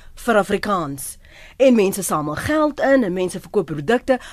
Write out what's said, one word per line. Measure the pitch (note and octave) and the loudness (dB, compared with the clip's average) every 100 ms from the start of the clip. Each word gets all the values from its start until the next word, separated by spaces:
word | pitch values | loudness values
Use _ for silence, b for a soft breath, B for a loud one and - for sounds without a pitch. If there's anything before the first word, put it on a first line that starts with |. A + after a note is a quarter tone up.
| b | b
vir | - - G#3+ | -8 0 2
Afrikaans. | F#3 G3 G#3 F#3+ D3 C#3 - - B B B - | 2 -2 -2 -4 -4 -8 -12 -16 B B B 2
En | C4+ | 4
mense | A#3 G3 G3 | 6 4 0
samel | - D#3+ D3+ | -2 -2 -2
geld | D3+ - D4+ D4+ C#4+ | -6 -2 0 0 0
in | C4+ C4+ | 2 2
en | G3+ | 2
mense | F#3 F#3 F3+ | -2 -4 -6
verkoop | - G#3+ E3 | -4 -4 -2
produkte, | D3+ D3 B3 - B3 B | -4 -2 0 0 -2 B